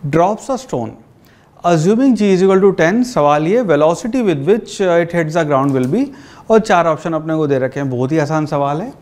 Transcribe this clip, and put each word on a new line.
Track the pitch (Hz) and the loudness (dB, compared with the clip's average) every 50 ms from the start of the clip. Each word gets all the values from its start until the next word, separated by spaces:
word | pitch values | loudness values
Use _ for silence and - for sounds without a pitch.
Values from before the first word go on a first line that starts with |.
| 175 143 139 | -6 -2 0
drops | 160 170 190 214 208 - - | 0 0 0 -2 -6 -6 -8
a | 269 | -8
stone। | 240 - - - 127 113 110 - - - _ _ _ _ _ _ _ _ _ _ - - | -8 -6 -8 -8 -8 -8 -8 -12 -16 -20 _ _ _ _ _ _ _ _ _ _ -4 0
Assuming | 175 175 160 151 185 220 226 269 277 240 | 0 2 2 2 2 2 2 2 2 2
G | 202 208 202 190 | 2 2 2 2
is | 175 190 | 4 4
equal | 190 190 190 190 | 4 4 4 4
to | 202 185 - | 2 2 4
ten, | 160 165 196 240 247 | 2 2 2 0 -2
सवाल | 247 - 165 147 143 147 151 156 | -2 0 0 2 2 2 2 0
ये, | 165 202 247 254 | 0 0 0 2
velocity | 185 151 147 151 160 175 165 - 233 220 262 233 | 2 2 2 4 2 0 0 -4 -4 -4 -2 0
with | 196 165 139 139 | 0 -2 -2 0
which, | 156 208 240 - - - - | 0 0 0 -2 -10 -6 -4
uh, | 196 180 170 170 175 | -2 0 2 0 0
it | 170 175 | 0 -2
hits | 175 165 156 156 | -2 -2 0 -2
the | 175 160 147 | -2 0 2
ground | 147 131 135 143 139 | 0 2 2 2 0
will | 135 127 127 156 | 0 0 0 0
be।" | 233 277 277 - - - - - - - - | -2 -2 -4 -8 -18 -20 -20 -20 -20 -2 2
और | 220 220 | 2 2
चार | 214 - 202 175 165 | 4 2 2 2 2
ऑप्शन | 165 156 147 - 175 165 | 0 -2 -2 -4 -6 -6
अपने | 156 156 160 160 | -4 -4 -4 -2
को | 156 156 | -2 0
दे | 143 139 131 | 0 0 0
रखे | 127 127 123 139 | 0 -2 -4 -4
हैं, | 143 135 | -6 -4
बहुत | 127 120 127 131 | -2 -4 -2 -2
ही | 156 | 0
आसान | 160 147 135 156 156 151 | -2 -2 0 -2 -4 -2
सवाल | 139 160 143 143 139 143 156 | -2 -2 -2 -2 -2 -4 -6
है। | 202 262 277 - | -8 -10 -14 -18